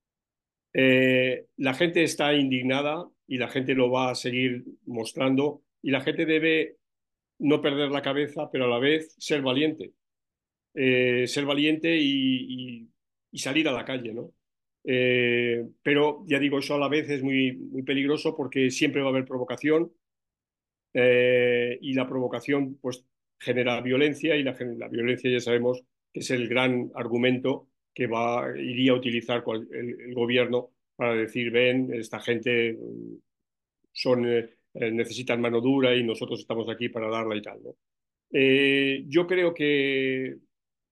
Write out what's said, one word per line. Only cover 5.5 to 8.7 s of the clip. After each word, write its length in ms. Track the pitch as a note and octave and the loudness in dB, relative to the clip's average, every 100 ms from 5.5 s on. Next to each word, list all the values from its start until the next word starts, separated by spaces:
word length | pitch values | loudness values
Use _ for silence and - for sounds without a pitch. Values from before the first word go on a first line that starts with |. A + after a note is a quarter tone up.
| - _ _ | -4 _ _
y 80 | C3+ | -2
la 100 | C3 | -2
gente 240 | D3+ D#3 E3 | -2 -2 0
debe 500 | D#3 D#3+ D#3+ D#3 - _ _ _ _ _ - | 2 2 0 -2 -8 _ _ _ _ _ -2
no 220 | C#3 D3 | 2 2
perder 300 | D3 C#3 C#3+ | 2 0 0
la 120 | C#3 | -2
cabeza, 480 | C#3+ C#3 D3 D3+ C#3+ | -2 -2 -2 -6 -6
pero 140 | C#3 | -2
a 40 | |
la 100 | B2 | 0